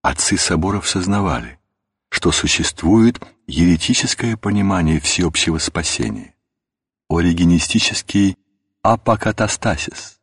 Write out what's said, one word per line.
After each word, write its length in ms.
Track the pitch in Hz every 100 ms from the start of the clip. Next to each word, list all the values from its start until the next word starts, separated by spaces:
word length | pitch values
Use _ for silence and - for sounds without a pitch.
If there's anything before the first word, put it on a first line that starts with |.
Отцы 340 | - 107 - 98
соборов 500 | - 85 92 101 -
сознавали, 720 | 98 90 101 95 64 60 - _ _ _ _ _
что 220 | - 87
существует 880 | - 85 - 82 - 82 110 113 120 - _ -
еретическое 880 | - 87 82 - - 131 - 120 110
понимание 640 | 104 101 98 92 80 78
всеобщего 580 | - - 87 - - 80
спасения, 800 | - 82 80 - - 53 - _ _ _ _ _ _ _ _
оригенистический 1300 | 82 87 85 85 85 - 110 - - - 101 98 - _ _ _ _
апокатастасис 1400 | - 113 - 110 110 104 107 - 117 82 - - - _